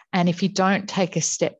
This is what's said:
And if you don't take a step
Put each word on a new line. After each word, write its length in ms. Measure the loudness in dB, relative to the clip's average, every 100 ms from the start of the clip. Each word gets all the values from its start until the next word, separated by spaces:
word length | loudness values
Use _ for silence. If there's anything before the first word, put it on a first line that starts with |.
| -4
And 160 | 0 0
if 160 | 2
you 60 | 0
don't 400 | 2 2 2 -2
take 260 | -2 -2 -2
a 60 |
step 360 | -4 -2 -4 -4